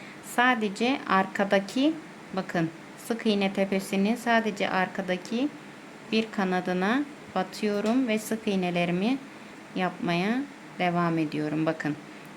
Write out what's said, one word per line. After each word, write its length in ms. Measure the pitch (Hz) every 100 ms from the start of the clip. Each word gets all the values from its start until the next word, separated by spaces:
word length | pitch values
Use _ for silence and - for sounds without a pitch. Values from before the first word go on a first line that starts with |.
| - - - -
Sadece 600 | 247 240 214 196 233 277 -
arkadaki, 840 | 190 190 - 196 202 196 254 294 311 - - - 190
bakın, 340 | 185 175 160 - - - -
sık 200 | 226 226
iğne 260 | 202 196
tepesinin 640 | 196 196 196 196 196 202 240
sadece 540 | 233 226 220 - 220
arkadaki 760 | 190 185 - 185 180 - 226 285 - - - - - -
bir 140 | 220 220 -
kanadına 680 | 190 185 185 180 190 254 285 - -
batıyorum 760 | 185 185 - 214 208 208 247 254
ve 100 | 214
sık 300 | 214 220 214
iğnelerimi 680 | 190 180 175 175 175 208 269 - - - - - 190
yapmaya 680 | 185 175 180 170 196 247 285 - - -
devam 400 | 180 175 170 165
ediyorum. 480 | 151 151 151 151 160
Bakın, 300 | 160 147 147 - - -